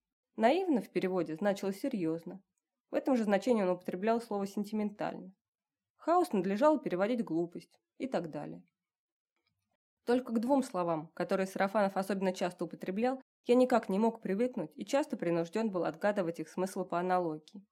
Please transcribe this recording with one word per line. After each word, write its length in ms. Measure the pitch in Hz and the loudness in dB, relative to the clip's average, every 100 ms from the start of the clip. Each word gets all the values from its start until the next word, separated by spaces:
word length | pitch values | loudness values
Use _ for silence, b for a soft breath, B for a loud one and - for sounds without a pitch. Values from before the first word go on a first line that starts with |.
| _ _ _ - | _ _ _ 2
Наивно 440 | 226 330 370 254 | 4 4 2 0
в 80 | 185 | 0
переводе 480 | 180 185 185 156 156 | -2 0 0 -2 -2
значило 380 | 202 196 196 | 0 0 -2
"серьезно". 680 | 196 277 233 160 165 180 190 - _ _ _ _ | -4 -4 -2 -2 -2 -8 -16 -20 _ _ _ _
В 40 | |
этом 220 | - 294 254 | -2 2 2
же 80 | |
значении 380 | 208 196 226 226 | 4 2 4 4
он 60 | 185 | 2
употреблял 520 | 180 - 180 214 233 | 0 -4 -2 0 0
слово 260 | 233 202 196 | 0 -4 -4
"сентиментально". 880 | 214 202 214 208 208 - 180 185 - _ _ _ _ _ _ | -4 -4 -2 -4 -4 -6 -6 -12 -20 _ _ _ _ _ _
Хаос 360 | - 349 339 | 2 2 4
надлежало 460 | 202 185 202 302 302 | 2 0 4 4 4
переводить 440 | 175 180 208 240 | 0 0 0 0
"глупость" 560 | 180 160 170 180 - _ _ - | -2 -2 -2 -6 -18 _ _ -10
и 80 | 262 | -4
так 240 | 202 170 | -4 -4
далее. 320 | 147 156 170 - _ _ _ _ _ _ _ _ _ _ _ _ _ | -8 -10 -12 -18 _ _ _ _ _ _ _ _ _ _ _ _ _
Только 280 | - 247 254 | 0 0 0
к 80 | 226 | -2
двум 220 | 233 277 | 2 2
словам, 460 | - 180 170 160 165 | 2 -2 0 -2 -4
которые 320 | - 180 190 190 | -6 -2 0 -2
Сарафанов 500 | 202 196 220 196 190 | 0 0 2 2 0
особенно 360 | 196 196 190 | -2 0 -2
часто 320 | 185 175 180 | 0 -4 -4
употреблял, 560 | 170 - - 190 240 269 - _ | -8 -6 -6 -2 -2 -2 -8 _
я 100 | - | 4
никак 340 | 247 254 233 226 | 6 6 4 2
не 80 | 190 | 2
мог 220 | 226 - | 2 0
привыкнуть 500 | - 202 247 254 156 | -2 0 0 -2 -8
и 120 | - - | -10 -2
часто 300 | 277 294 226 | 0 0 -2
принужден 520 | 170 170 170 214 226 | 0 0 0 -2 -2
был 140 | 185 | -2
отгадывать 560 | 165 - 202 208 165 165 | -4 0 0 0 -2 -4
их 80 | 156 | -8
смысл 360 | - 185 196 | -4 -4 -4
по 140 | 180 175 | -4 -2
аналогии. 680 | 185 180 170 156 - 202 196 | 0 0 0 -4 -12 -20 -20